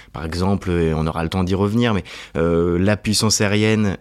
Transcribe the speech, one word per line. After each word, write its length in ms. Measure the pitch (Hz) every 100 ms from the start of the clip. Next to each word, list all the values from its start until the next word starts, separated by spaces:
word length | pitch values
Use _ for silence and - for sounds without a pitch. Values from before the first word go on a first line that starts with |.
| -
par 120 | -
exemple, 460 | 80 85 92 101 95
et 240 | 85 82
on 120 | 78 78
aura 160 | 82
le 60 | 85
temps 160 | 95
d'y 100 | 90
revenir, 400 | 95 101 117 120
mais, 100 | 101 - - - -
euh, 420 | 85 85 87 87
la 180 | 95 104
puissance 440 | - 104 110 -
aérienne, 580 | 104 104 110 110 107 85